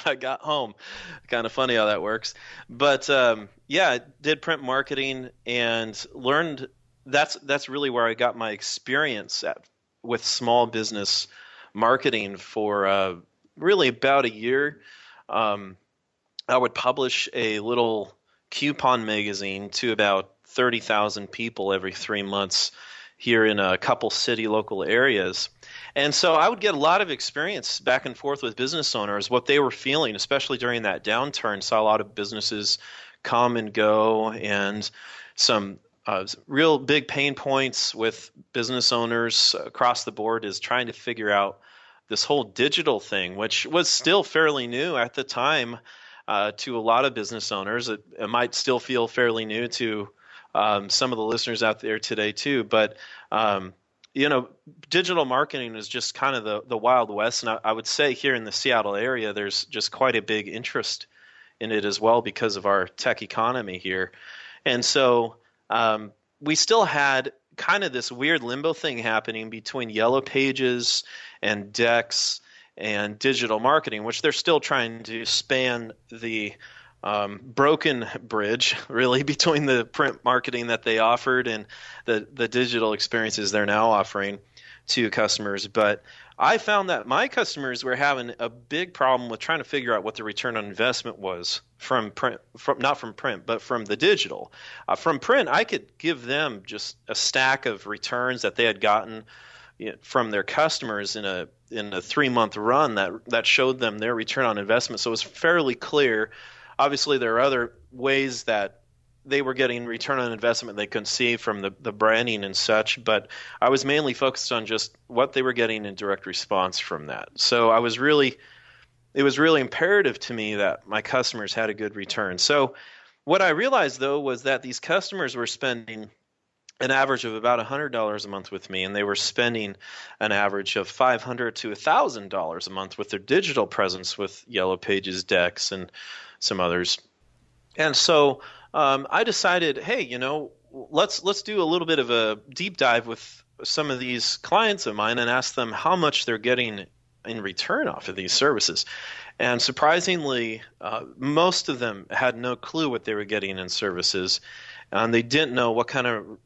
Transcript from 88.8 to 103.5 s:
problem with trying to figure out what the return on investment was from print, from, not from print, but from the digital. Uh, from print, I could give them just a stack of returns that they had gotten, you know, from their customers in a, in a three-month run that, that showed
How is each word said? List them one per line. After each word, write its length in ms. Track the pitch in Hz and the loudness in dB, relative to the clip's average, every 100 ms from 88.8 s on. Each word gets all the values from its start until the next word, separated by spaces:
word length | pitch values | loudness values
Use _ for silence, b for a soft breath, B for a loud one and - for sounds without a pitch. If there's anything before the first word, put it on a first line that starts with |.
| 180 | -4
problem 360 | - 131 127 120 | 0 2 2 -2
with 100 | 110 | -6
trying 200 | - 160 | -2 -4
to 40 | |
figure 300 | 131 143 120 107 | -2 -4 0 -2
out 80 | |
what 120 | 101 107 | -2 -6
the 80 | |
return 340 | 107 101 127 113 | -8 -6 -4 -4
on 80 | 101 | -4
investment 520 | 98 120 120 120 104 | 0 0 0 -6 -8
was 440 | 95 87 85 - - - | -6 -6 -6 -6 -8 -12
from 340 | - 127 107 | -2 -2 -2
print, 300 | - 127 110 _ - | -2 -4 -4 _ -6
from, 220 | - 135 | -2 0
not 180 | 131 143 | 0 0
from 160 | 113 | -4
print, 320 | 101 139 98 98 | -6 -4 -4 -4
but 160 | 117 | -4
from 240 | - 120 101 | -2 -4 -2
the 100 | 104 | 2
digital. 560 | 170 208 - 55 - B B B B | 4 4 0 -8 -14 B B B B
Uh, 80 | 190 | 0
from 240 | 170 143 | 2 0
print, 280 | - 262 165 | 2 2 4
I 160 | 151 | 2
could 340 | 220 156 - - | 0 -4 -8 -6
give 280 | 156 143 120 | -4 -2 -2
them 380 | 143 156 104 92 | -2 -2 -4 -12
just 320 | 104 - - - | -12 -12 -12 -8
a 80 | 110 | -2
stack 500 | - 135 131 131 123 | 0 2 2 2 0
of 200 | 101 101 | -4 -6
returns 540 | 104 - 123 127 123 | -8 -4 -2 -2 0
that 140 | 104 - | -2 2
they 100 | 117 | 0
had 160 | 98 | 2
gotten, 420 | 107 104 98 110 107 B B B B B | 4 2 2 -10 -14 B B B B B
you 140 | 110 | -12
know, 40 | - | -12
from 300 | - 135 113 | -2 0 0
their 120 | 104 | 0
customers 720 | 95 - 156 - 131 104 101 110 | 0 2 0 0 -4 -4 -4 -6
in 80 | 101 | -4
a, 220 | 92 78 _ - | -4 -6 _ -12
in 220 | 107 104 | -8 -6
a 80 | 92 | -6
three-month 560 | - - 139 120 110 104 | -4 0 2 2 2 0
run 380 | 107 135 147 104 | 2 2 2 0
that, 160 | 95 101 - | -2 -4 -2
that 180 | 117 | 0
showed 320 | 110 | 2